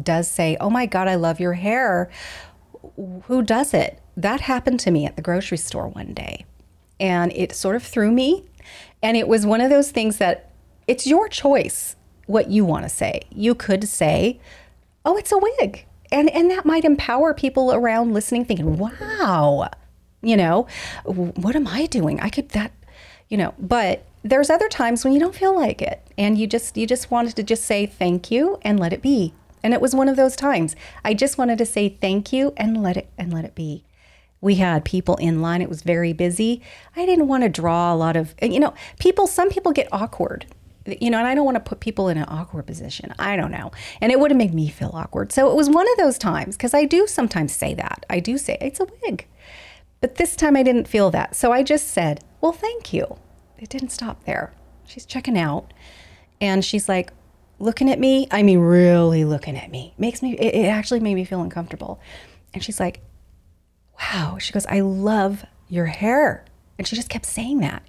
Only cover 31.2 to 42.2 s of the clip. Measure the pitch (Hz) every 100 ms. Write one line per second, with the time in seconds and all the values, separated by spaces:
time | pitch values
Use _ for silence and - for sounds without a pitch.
31.2 | 269 - 247 226 226 208 202 - 190 202
32.2 | 202 262 277 - 214 220 190 185 - -
33.2 | 175 165 160 - 156 143 - _ _ _
34.2 | _ _ 196 190 180 156 - 185 180 -
35.2 | 170 160 165 175 180 160 170 170 170 160
36.2 | 175 175 220 240 - - - 330 359 339
37.2 | 277 262 226 160 170 170 175 165 160 165
38.2 | 156 - 233 185 294 - - - 370 381
39.2 | 381 - 381 392 359 285 - 196 226 -
40.2 | 170 - - - - - 202 - 233 226
41.2 | 240 269 277 226 - 202 220 208 185 156